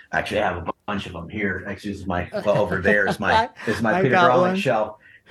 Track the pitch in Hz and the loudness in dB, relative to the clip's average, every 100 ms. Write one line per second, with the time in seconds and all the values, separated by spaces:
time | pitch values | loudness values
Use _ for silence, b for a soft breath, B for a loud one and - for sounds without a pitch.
0 | B 82 82 104 104 90 87 - - 101 | B -4 -2 -2 -2 -2 -8 -8 -8 -6
1 | 92 87 85 107 101 92 101 98 104 98 | -6 -12 -10 -6 -4 -4 -8 -10 -8 -8
2 | 92 90 87 208 107 101 101 - 101 104 | -4 -4 -4 -4 0 2 2 0 2 4
3 | 190 - 196 220 233 - - 214 226 190 | 2 0 2 2 2 -4 -4 -2 0 2
4 | 135 185 175 180 180 190 131 110 104 - | 4 4 6 4 2 0 0 0 -2 -6
5 | B B _ | B B _